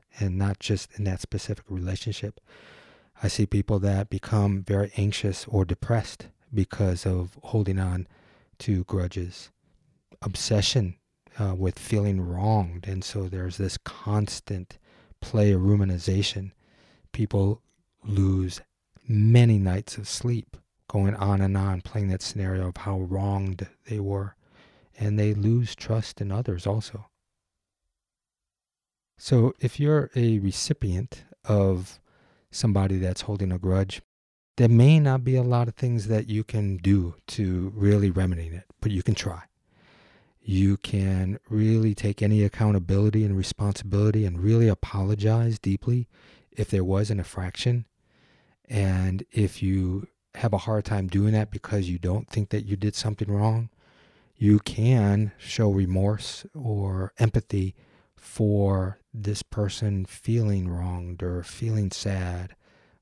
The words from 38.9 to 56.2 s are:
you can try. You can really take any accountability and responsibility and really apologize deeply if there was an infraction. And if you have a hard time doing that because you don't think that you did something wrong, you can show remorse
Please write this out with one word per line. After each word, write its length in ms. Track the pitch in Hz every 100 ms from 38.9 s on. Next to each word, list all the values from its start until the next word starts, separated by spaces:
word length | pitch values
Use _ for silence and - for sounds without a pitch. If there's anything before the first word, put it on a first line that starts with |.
you 120 | 95
can 120 | 101 -
try. 280 | 101 85 - _ _ _ _ _ _ _ _ _
You 360 | - 95 98 98
can 600 | - 101 95 95 92 101 -
really 440 | 107 110 113 110
take 280 | 101 104 101
any 220 | 104 107
accountability 800 | 101 - 107 101 85 98 107 107
and 140 | 107 95
responsibility 880 | 95 - 101 95 101 101 104 107 101
and 140 | 87
really 280 | 101 117 113
apologize 920 | 95 - 101 95 104 107 113 117 107
deeply 480 | - 98 - 123 120 _ - - _
if 180 | - 101
there 140 | 98
was 280 | 92 95 107
an 80 | 104
infraction. 680 | 87 - 92 - 123 120 113 _ _ _ _ _ _ _ -
And 560 | 110 95 92 92 92 -
if 300 | - 101 -
you 460 | 98 95 92 95 - _ _ -
have 180 | 117
a 60 | 101
hard 260 | - 107 -
time 220 | 104 92
doing 260 | 101 104
that 180 | 107 104
because 380 | - - 104 90
you 100 | 85
don't 300 | 87 101 110
think 200 | - 101
that 160 | 107 104
you 100 | 98
did 200 | 101 -
something 340 | 110 104 101
wrong, 400 | 101 110 113 113 _ _ _ _ _ _ -
you 220 | 104 104
can 720 | - - 113 127 101 101 107 -
show 320 | - - 107
remorse 760 | 98 92 92 98 107